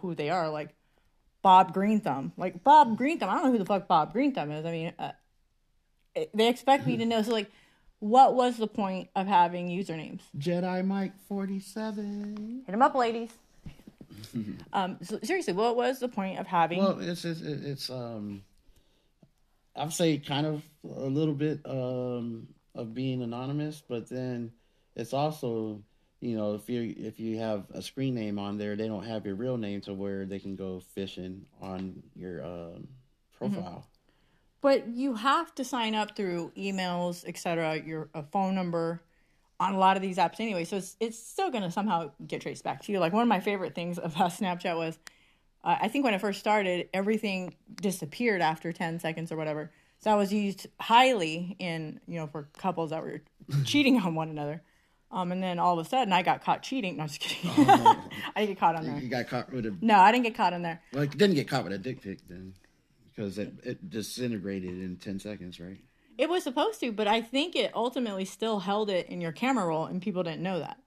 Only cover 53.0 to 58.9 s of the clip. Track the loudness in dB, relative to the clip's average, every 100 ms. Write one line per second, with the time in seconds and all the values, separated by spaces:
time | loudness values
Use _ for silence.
53 | -8 -10 -14 _ -4 -2 2 4 6 6
54 | 4 -2 -4 -4 -6 -8 -12 _ _ _
55 | _ -4 -2 -2 -2 2 2 2 2 2
56 | 4 4 4 2 0 -2 -2 -4 -4 -4
57 | -6 -6 -6 -4 0 6 8 10 8 4
58 | 0 -10 -6 -2 -2 2 2 2 -2